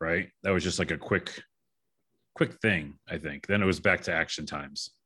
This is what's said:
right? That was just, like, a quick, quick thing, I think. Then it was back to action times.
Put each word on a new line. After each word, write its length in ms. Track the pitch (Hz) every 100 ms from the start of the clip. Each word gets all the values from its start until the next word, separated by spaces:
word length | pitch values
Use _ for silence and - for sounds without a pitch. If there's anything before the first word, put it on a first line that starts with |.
right? 300 | 82 85 92 _
That 80 | 98
was 140 | 92 85
just, 140 | 87
like, 100 | 87
a 80 | -
quick, 320 | - 98 - - - _ _ _ _ _ _ _ _ -
quick 200 | 147 -
thing, 440 | 113 92 73 - -
I 100 | 85
think. 280 | 76 71 -
Then 160 | 104
it 40 | 95
was 120 | 82
back 220 | 98 90
to 100 | -
action 320 | 82 82 - 73
times. 440 | 73 71 71 - _